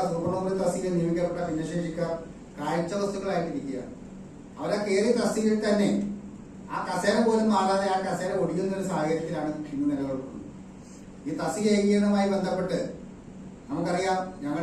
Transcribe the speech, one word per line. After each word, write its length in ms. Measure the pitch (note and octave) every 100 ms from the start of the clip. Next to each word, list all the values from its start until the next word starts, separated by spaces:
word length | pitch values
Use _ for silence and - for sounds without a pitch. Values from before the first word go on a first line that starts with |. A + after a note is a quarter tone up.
| F3+
സൂപ്പർ 200 | E3 E3
ന്യൂമറി 260 | F#3 F#3+ F#3+
തസ്തികയിൽ 320 | F3 F#3 F#3 F3
നിയമിക്കപ്പെട്ട 420 | E3 E3+ F3 F3 F3
ഭിന്നശേഷിക്കാർ 600 | D#3 E3 E3+ E3 F3 E3+ E3 - - - -
കാഴ്ച 340 | D3+ E3+ E3+ G3+
വസ്തുക്കളായിട്ടിരിക്കുകയാണ്. 920 | G3 F#3+ F#3+ F3 D#3+ C#3+ - - - - - - - - - -
അവരെ 200 | - G3+ G#3
കയറി 240 | G3 A3+ A3+
തസ്തികയിൽ 380 | A#3+ A3 A3 G#3+ G#3+
തന്നെ 220 | G3+ G3 - - - - - - - -
ആ 40 | - -
കസേര 260 | F#3 F#3+ A3+ A3+
പോലും 220 | A3 A3
മാറാതെ 340 | G3 F#3+ G3 G3
ആ 40 | F#3+ F#3+
കസേര 240 | F3 F#3 G3
ഒടിയുന്ന 340 | E3+ E3+ G3 G3
ഒരു 80 | F3+
സാഹചര്യത്തിലാണ് 640 | D#3+ D#3 D#3+ D#3+ E3 D3+ D3 -
ഇന്ന് 120 | C#3 C#3+
നിലനിൽക്കുന്നത്. 400 | C#3 C3+ C3 - A2 - - - - - - - - -
ഈ 40 | -
തസ്തിക 260 | - G#3+ G#3+ G#3
ഏകീകരണവുമായി 520 | G3+ G3+ G#3 G3+ G3
ബന്ധപ്പെട്ട് 440 | F#3+ F3 F3+ F3+ E3 - - - - - - - - -
നമുക്കറിയാം, 500 | E3 F3 F3 F#3+ F#3+ F#3 -
ഞങ്ങൾ 200 | C#3+ D#3